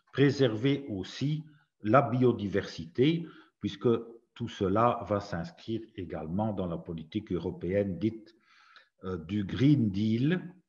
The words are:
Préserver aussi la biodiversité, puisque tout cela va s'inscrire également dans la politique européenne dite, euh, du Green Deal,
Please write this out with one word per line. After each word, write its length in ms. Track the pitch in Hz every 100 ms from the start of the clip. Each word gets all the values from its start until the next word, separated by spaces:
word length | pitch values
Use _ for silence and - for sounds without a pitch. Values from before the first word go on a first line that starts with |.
| _
Préserver 760 | - 143 139 127 107 139 139 -
aussi 560 | 95 92 - 139 156 - - _ _
la 180 | 104 135
biodiversité, 1300 | 117 127 123 104 101 95 - - 80 - 147 170 - - _ _
puisque 280 | - - 123 117 - - _
tout 140 | - 117
cela 520 | - 95 104 117 - 98
va 140 | 101
s'inscrire 640 | - 85 85 - 113 110 -
également 600 | 98 82 80 78 95 110
dans 120 | 98 90
la 120 | 85
politique 520 | - 82 76 107 -
européenne 680 | 87 87 - 87 101 98 87
dite, 360 | 110 113 - _ _ _ _ - _ _
euh, 140 | 95 90
du 260 | 80 104
Green 460 | 92 - 139 135 107
Deal, 500 | 101 110 113 143 180 - -